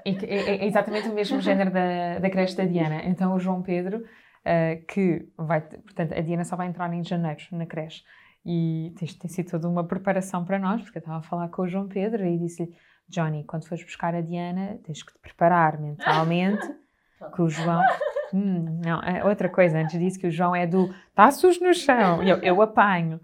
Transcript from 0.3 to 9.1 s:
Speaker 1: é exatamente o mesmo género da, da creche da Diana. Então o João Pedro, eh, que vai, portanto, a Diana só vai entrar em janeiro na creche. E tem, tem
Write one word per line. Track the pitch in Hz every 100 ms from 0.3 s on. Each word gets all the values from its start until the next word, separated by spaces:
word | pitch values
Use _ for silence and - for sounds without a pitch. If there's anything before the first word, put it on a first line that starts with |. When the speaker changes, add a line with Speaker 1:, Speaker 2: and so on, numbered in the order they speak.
| 202 196 196
Speaker 1:
é | 196
exatamente | 202 202 208 220
o |
mesmo | 208 202 196
género | 190 190 190
da, | 185 180 175 175 175
da | 190
creche | 190 185 185
da | 185
Diana. | 175 160 156 -
Então | 185 185
o | 185
João | 180 185
Pedro, | 185 175 180 214 226 - _ _
eh, | - 170 165 165 165
que | - 190 160 - -
vai, | 160 160
portanto, | 156 - - - 165
a | -
Diana | 165 170
só | 170 180
vai | 180
entrar | 175 175
em | 170
janeiro | 170 175 165 151 -
na | 175
creche. | 165 165 160 - _ - _ _
E | - 170 165 160 160 165
tem, |
tem | 156